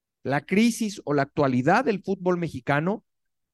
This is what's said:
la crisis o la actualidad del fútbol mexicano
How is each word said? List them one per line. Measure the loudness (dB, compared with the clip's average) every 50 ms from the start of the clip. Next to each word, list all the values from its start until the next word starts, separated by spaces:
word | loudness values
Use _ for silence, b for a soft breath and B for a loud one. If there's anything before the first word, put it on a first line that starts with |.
| _ _ _ _ -6
la | -4 -4 -4 -2
crisis | 0 2 4 4 2 2 -2 -6 -6 -6 -8 -6
o | -2 0
la | 0 0
actualidad | -2 0 0 0 2 2 2 2 4 2 2 2
del | 0 -2 -2
fútbol | -4 -6 -6 -2 0 -2 0
mexicano | 0 -2 -6 -6 -8 -4 -2 -2 0 0 -2 -4 -6 _ _ _ _ _ _ _ _ _ _